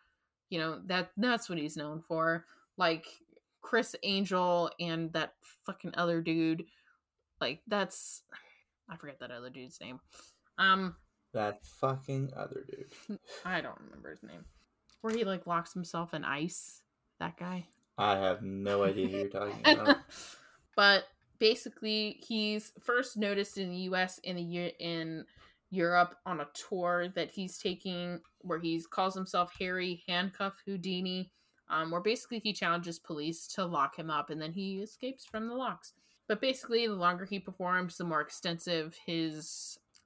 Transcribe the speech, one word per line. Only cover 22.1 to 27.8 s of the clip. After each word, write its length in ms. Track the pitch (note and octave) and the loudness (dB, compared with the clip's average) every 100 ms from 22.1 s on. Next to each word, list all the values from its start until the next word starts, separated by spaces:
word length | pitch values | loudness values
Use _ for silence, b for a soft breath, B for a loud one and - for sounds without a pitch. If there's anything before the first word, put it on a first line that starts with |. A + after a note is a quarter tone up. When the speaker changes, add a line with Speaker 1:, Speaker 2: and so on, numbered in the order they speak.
| - | -4
Speaker 1:
he's 520 | - A3 G#3+ G#3+ - - | -4 0 0 0 -4 -8
first 380 | - A#3+ C4 G#3+ | 0 0 0 0
noticed 400 | G#3 G3+ G3+ - | 0 0 -2 -2
in 120 | F#3 | -4
the 60 | F3+ | -4
U 200 | F#3 F#3 | -2 0
S 220 | F#3 - | 0 -2
in 120 | - F3+ | -6 -4
the 60 | |
year, 280 | E3+ F3 F3 - | -4 -2 -4 -4
in 480 | E3+ E3 D#3+ D#3+ - b b b - | -4 -4 -4 -6 -10 b b b -8
Europe 460 | F#3 E3+ F3 F3 - | 0 4 6 4 2
on 160 | - E3 | -6 -4
a 80 | C#3+ | -6
tour 540 | - - F#3+ F3 F3 F3 | -10 -8 -2 0 0 0
that 160 | F#3 D3 | -2 -4
he's 280 | - F3+ - | -4 -8 -4
taking, 600 | F#3+ F3+ | -4 -4